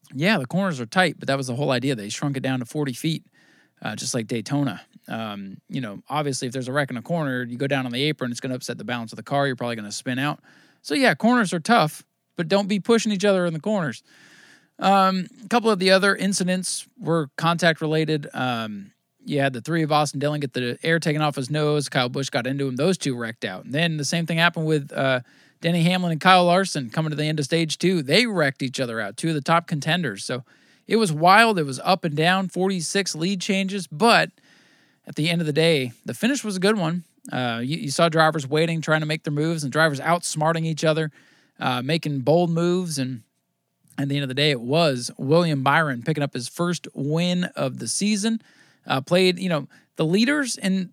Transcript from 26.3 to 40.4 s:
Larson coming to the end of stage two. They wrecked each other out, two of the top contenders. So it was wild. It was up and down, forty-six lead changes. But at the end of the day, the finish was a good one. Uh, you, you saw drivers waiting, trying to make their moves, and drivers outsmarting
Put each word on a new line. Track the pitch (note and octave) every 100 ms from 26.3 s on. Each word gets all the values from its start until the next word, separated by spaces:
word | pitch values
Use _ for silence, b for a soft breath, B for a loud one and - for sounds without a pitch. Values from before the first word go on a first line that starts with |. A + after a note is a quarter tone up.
| F#3
Larson | F3 F3 F#3+ D3+ A#2
coming | E3 D#3
to | D3+
the |
end | D3+ D#3
of | C#3
stage | E3 D#3+ -
two. | F3+ F#3
They | C3 F#3 A#3+
wrecked | F#3 C#3 -
each | C3 C3+
other | B2 A2+
out, | G#2 -
two | E3
of | D#3
the |
top | C#3 E3+ E3
contenders. | D#3 D#3 F3 C#3+ F#2+ -
So | B2+ - b b b -
it | G#3+
was | G#3
wild. | D3+ F3 G#3 A3+ F#3+
It | C#3+
was | B2 F3
up | F#3+
and | E3+ D3
down, | E3 F#3+ F#3
forty-six | F3+ F#3+ F#3 D3+ G3+ F#3 D#3
lead | F3+ F#3+
changes. | - F#3+ F#3+ G3+ E3
But | D3 A3+ F#3 D#3+ - b b b b b b -
at | -
the | D#3+
end | E3+
of | D#3
the |
day, | D3 E3 D3+ B2 -
the | -
finish | A#2 A3+ C#4
was | G#3+ F#3
a |
good | G3 A3
one. | D#3+ F3 - _ -
Uh, | B2+ B2 A#2
you, | B2+ E3+
you | D3
saw | C3+ E3+
drivers | D#3+ D#3 D#3 C3
waiting, | D3+ E3 E3
trying | D3+ D#3
to | D3+
make | D#3
their | D#3+
moves, | D3 D#3+ E3
and | C#3+
drivers | D3 D#3+ C3+
outsmarting | D#3+ F3 - D#3